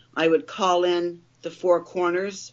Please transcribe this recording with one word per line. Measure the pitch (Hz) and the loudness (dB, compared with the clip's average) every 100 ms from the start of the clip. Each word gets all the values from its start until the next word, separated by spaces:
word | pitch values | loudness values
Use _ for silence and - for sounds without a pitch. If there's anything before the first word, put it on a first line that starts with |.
| _ - | _ -2
I | 165 | 2
would | 160 - | 2 0
call | - 190 175 | -2 0 2
in | 180 175 175 175 _ _ | 2 0 -2 -8 _ _
the | 165 | -14
four | - 185 170 | -2 2 2
corners | 170 185 175 175 196 196 - | 0 -4 -2 -2 -4 -8 -16